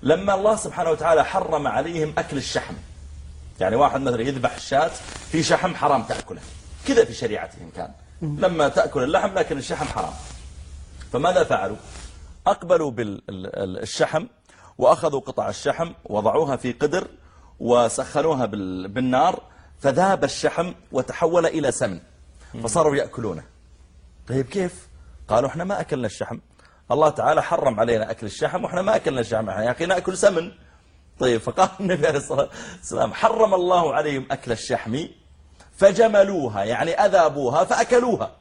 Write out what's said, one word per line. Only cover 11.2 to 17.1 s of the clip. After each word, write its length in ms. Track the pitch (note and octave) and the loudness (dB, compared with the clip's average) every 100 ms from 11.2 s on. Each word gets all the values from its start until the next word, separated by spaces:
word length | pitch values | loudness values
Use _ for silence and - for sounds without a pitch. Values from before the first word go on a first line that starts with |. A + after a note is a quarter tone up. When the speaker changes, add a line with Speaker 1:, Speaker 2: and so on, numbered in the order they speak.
| C#3+ F3+ | 2 2
Speaker 1:
فعلوا؟ 320 | D#3+ A2 G2 G#2+ - - - - - - - | 2 0 -2 -8 -14 -18 -18 -18 -20 -4 -2
أقبلوا 440 | G3+ E3+ F3 D3+ | -2 2 2 2
بال-، 300 | A#2 A2 G2 - | -2 -6 -6 -10
ال-، 340 | F#2+ F#2 - | -12 -10 -6
ال-، 180 | G2 F#2 | -6 -6
الشحم، 440 | A2 - D#3 D#3 A3 _ _ - - - | -8 -2 0 0 -4 _ _ -20 -20 2
وأخذوا 420 | B2+ E3+ E3 C#3 | 4 4 2 -2
قطع 300 | C3 A#2+ G#2 | -4 -4 -4
الشحم 420 | G#2 D3 - - - - | -2 -2 -2 -4 -8 -4
وضعوها 500 | G#2 G#2+ A#2 D#3 B2+ | 0 2 2 2 0
في 160 | B2+ | -4
قدر 360 | A#2+ C#3+ E3+ - | 0 0 0 -4